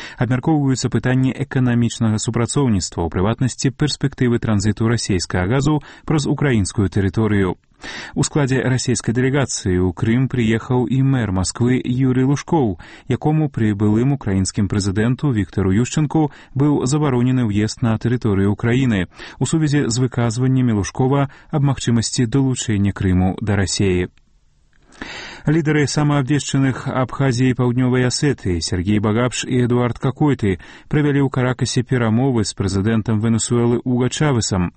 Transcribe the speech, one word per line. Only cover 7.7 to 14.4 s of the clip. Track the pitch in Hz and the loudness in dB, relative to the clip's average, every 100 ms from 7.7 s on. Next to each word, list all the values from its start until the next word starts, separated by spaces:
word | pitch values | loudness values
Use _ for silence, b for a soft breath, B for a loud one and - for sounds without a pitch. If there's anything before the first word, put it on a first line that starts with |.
| _ B B B | _ B B B
У | - | -4
складзе | 147 156 135 131 | -2 0 0 0
расейскай | 123 127 - 113 - | 0 0 0 -2 -2
дэлегацыі | 117 131 143 127 - 101 90 | 0 0 0 -2 -2 -2 0
ў | 92 | 0
Крым | - 107 120 131 | 0 0 2 0
прыехаў | 123 110 113 - 127 120 | 0 0 0 0 -2 0
і | 131 | 2
мэр | 135 131 107 95 | 2 2 0 -2
Масквы | 95 - 117 127 | -2 0 0 0
Юрый | - 123 131 127 | 0 0 0 2
Лужкоў, | 131 143 - 170 117 87 B B - | 2 0 0 0 0 -2 B B -4
якому | 123 151 156 147 | -2 0 0 0
пры | - 110 101 | 0 0 2
былым | 104 110 131 139 | 2 2 2 0
украінскім | - 98 | 0 0